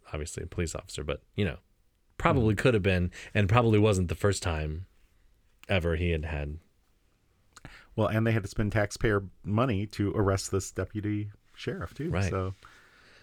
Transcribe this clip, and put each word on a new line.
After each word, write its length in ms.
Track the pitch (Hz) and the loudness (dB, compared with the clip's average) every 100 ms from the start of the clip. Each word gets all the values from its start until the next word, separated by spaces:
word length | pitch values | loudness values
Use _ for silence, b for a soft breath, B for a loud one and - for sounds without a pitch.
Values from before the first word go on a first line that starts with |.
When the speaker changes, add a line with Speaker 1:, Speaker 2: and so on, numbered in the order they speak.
| - | -12
Speaker 1:
obviously 320 | 76 76 - | -10 -8 -10
a 40 | 80 | -8
police 280 | - 82 - | -6 -4 -6
officer, 260 | - - | -10 -8
but, 200 | 71 67 _ | -6 -8 _
you 120 | - 98 | -4 -4
know, 120 | 62 _ _ _ _ _ - | -4 _ _ _ _ _ -2
probably 380 | 170 143 110 104 | 2 4 2 4
Speaker 2:
Mm. 20 | |
Speaker 1:
could 160 | 135 | 4
have 100 | 110 | 4
been, 260 | 95 90 90 B B | 4 2 0 B B
and 140 | 110 92 | 0 4
probably 320 | 117 117 107 | 6 6 6
wasn't 300 | 107 95 87 | 6 4 0
the 60 | 85 | 0
first 280 | 104 95 | 0 0
time 420 | 90 78 76 78 92 _ _ _ _ _ _ _ - | -2 -2 -4 -8 -12 _ _ _ _ _ _ _ -4
ever 260 | 98 85 80 | 0 0 0
he 140 | 87 | 0
had 140 | 80 78 | 0 -2
had. 320 | 76 71 78 - _ _ _ _ _ _ _ _ - B B B - | -6 -6 -10 -16 _ _ _ _ _ _ _ _ -20 B B B 0
Speaker 2:
Well, 120 | 107 | 0
and 200 | 110 113 | 2 2
they 60 | |
had 100 | 110 | 0
to 60 | 92 | -2
spend 240 | - 104 | -2 0
taxpayer 500 | 110 104 - 117 101 95 - - | 0 0 0 0 0 -2 -10 -2
money 400 | 104 131 98 104 | 0 2 0 -4
to 240 | - 101 | -2 -2
arrest 400 | 107 98 95 - | 2 2 0 0
this 200 | 95 - | -4 -4
deputy 600 | - 92 107 104 104 104 - _ - | -6 -6 -6 -4 -4 -6 -12 _ -10
sheriff, 380 | - 190 87 | -8 -6 -8
too. 160 | - 80 | -8 -4
Speaker 1:
Right. 200 | 87 95 | -2 0
Speaker 2:
So 240 | 95 92 95 b b b b b b | -2 -4 -6 b b b b b b